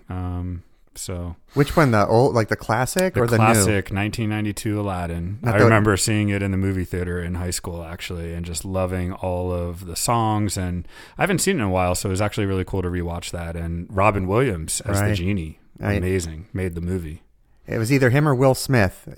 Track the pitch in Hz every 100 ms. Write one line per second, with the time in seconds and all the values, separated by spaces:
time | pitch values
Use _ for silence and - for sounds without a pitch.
0 | - 92 90 90 90 87 - _ _ -
1 | - 90 87 85 _ - 147 - 143 107
2 | 101 113 135 117 107 110 - 113 127 -
3 | 185 131 117 113 110 113 98 101 - 98
4 | 104 107 107 107 104 101 110 104 101 92
5 | 87 85 87 104 117 117 117 110 107 95
6 | - 107 104 101 98 95 95 95 87 90
7 | 90 87 87 87 90 - - 85 82 87
8 | - 87 85 85 85 85 98 95 92 92
9 | 90 98 92 90 90 87 87 87 92 85
10 | - 117 110 107 104 98 90 87 - -
11 | - - 165 175 - 190 101 92 90 90
12 | 104 95 104 - 101 95 90 98 87 90
13 | 85 85 - 87 82 85 82 85 87 98
14 | 104 101 92 107 135 87 80 - - 101
15 | 104 101 87 101 78 - _ - 104 101
16 | 92 92 85 78 90 95 92 85 87 92
17 | 80 80 _ _ _ _ - 110 113 139
18 | 127 135 151 127 135 127 - 127 92 -
19 | -